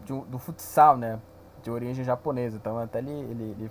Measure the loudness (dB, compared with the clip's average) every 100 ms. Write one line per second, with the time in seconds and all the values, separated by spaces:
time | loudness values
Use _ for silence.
0 | -10 -10 -8 -10 -10 -12 -2 8 8 8
1 | 2 -6 -10 -20 -20 -14 -6 -6 -4 -4
2 | 0 0 0 -2 -2 -4 -6 -4 -4 -4
3 | -6 -8 -8 -8 -8 -8 -10